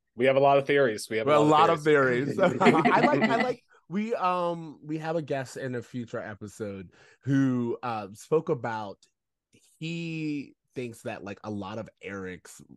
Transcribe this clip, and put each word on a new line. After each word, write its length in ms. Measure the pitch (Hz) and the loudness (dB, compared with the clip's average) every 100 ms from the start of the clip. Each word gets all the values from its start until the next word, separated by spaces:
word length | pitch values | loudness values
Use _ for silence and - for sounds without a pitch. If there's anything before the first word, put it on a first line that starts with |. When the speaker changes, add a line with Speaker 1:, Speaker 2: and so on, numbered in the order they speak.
| _ - | _ -2
Speaker 1:
We 100 | 131 | 2
have 100 | 135 | 4
a 40 | |
lot 180 | 139 139 | 6 4
of 80 | 139 | 4
theories. 420 | 143 131 104 - | 2 2 0 -4
We 80 | 110 | -2
have 100 | 123 | 2
Speaker 2:
Well, 140 | 147 | 4
Speaker 1:
a 20 | |
lot 260 | 151 151 170 | 6 6 6
of 80 | 165 | 4
Speaker 2:
of 60 | |
theories. 500 | 151 147 131 123 139 | 4 4 4 2 0
<laughs> 20 | - | 2
Speaker 1:
theories. 240 | 180 120 | 2 4
Speaker 2:
I 100 | 196 - 240 190 | 4 6 4 4
like, 220 | 247 294 | 4 2
I 140 | 220 233 | 2 2
Speaker 1:
<laughs> 60 | |
Speaker 2:
like, 220 | 254 247 _ _ - | 0 -4 _ _ -10
we, 260 | 180 220 226 | -6 -4 -2
um, 640 | 180 180 175 170 160 135 | -2 0 -2 -4 -10 -14
we 140 | 156 156 | -10 -8
have 180 | 156 165 | -4 -4
a 60 | |
guest 340 | 139 139 127 - | -4 -6 -6 -10
in 200 | 131 123 | -8 -8
a 60 | |
future 380 | 113 127 113 113 | -8 -10 -8 -8
episode 680 | 95 107 107 - 107 98 87 _ _ _ | -10 -12 -14 -10 -10 -10 -14 _ _ _
who, 560 | - 139 135 123 120 113 | 0 2 2 0 -2 -4
uh, 260 | 123 110 98 | -6 -6 -8
spoke 380 | 101 - 156 160 | -14 -2 0 0
about, 480 | 143 120 110 104 98 _ _ _ _ _ _ _ - | -4 -4 -6 -8 -14 _ _ _ _ _ _ _ -12
he 760 | 160 170 165 160 156 147 131 _ _ | -10 -8 -8 -6 -6 -6 -10 _ _
thinks 280 | - 123 110 | -12 -12 -12
that, 220 | 120 101 | -12 -12
like, 160 | 98 101 | -12 -12
a 60 | 110 | -10
lot 280 | 104 95 110 | -8 -8 -10
of 100 | 104 - | -12 -14
Eric's 580 | 92 98 92 87 - - - | -12 -10 -10 -12 -18 -20 -20